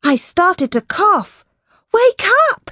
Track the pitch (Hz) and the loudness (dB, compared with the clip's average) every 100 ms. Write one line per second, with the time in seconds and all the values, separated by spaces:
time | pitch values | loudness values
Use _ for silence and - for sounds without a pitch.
0 | 294 269 - - 349 359 269 247 - - | -2 -2 -4 0 0 0 -2 -4 -6 -2
1 | 415 370 190 - _ _ _ _ _ 453 | 0 0 -4 -16 _ _ _ _ _ 2
2 | 494 523 - 508 640 - - | 2 0 0 2 2 -2 -10